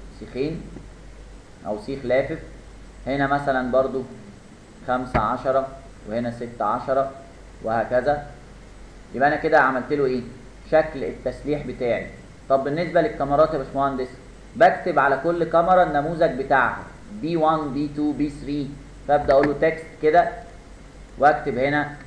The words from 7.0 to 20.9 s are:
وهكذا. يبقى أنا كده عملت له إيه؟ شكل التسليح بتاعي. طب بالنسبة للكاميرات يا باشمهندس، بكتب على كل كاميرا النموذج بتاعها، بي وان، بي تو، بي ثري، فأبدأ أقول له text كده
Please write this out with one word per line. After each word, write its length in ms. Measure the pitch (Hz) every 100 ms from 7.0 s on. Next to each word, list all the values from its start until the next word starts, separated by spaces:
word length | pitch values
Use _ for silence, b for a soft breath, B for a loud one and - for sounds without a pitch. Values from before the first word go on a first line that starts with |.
| 135 - - - - -
وهكذا. 640 | 110 117 104 123 127 147 - - - - - - - - -
يبقى 140 | 120 139
أنا 80 | 151
كده 240 | 156 151
عملت 320 | 131 131 120
له 140 | 147 131
إيه؟ 140 | 127 117 - - - -
شكل 340 | 156 156 139
التسليح 600 | 113 - 127 - 143 147 131
بتاعي. 400 | 117 123 101 92 - - - -
طب 160 | 135
بالنسبة 360 | 139 151 170 170
للكاميرات 540 | 151 - 143 143 156
يا 40 | 156
باشمهندس، 500 | 135 139 139 131 127 - - - - 113
بكتب 420 | 170 - 185 147
على 220 | 139 135
كل 200 | 170 170
كاميرا 380 | 160 165 175 185
النموذج 480 | 165 147 151 165 165
بتاعها، 520 | 131 131 139 117 107 - - - 104
بي 140 | 151 170
وان، 380 | 156 160 147
بي 160 | 139 147 143
تو، 160 | 151
بي 180 | 131 147
ثري، 400 | - 139 147 135 - - - -
فأبدأ 240 | 147 143
أقول 140 | 139 147
له 80 | 139
text 260 | 160 160 - -
كده 260 | 156 175 165 - - - - - -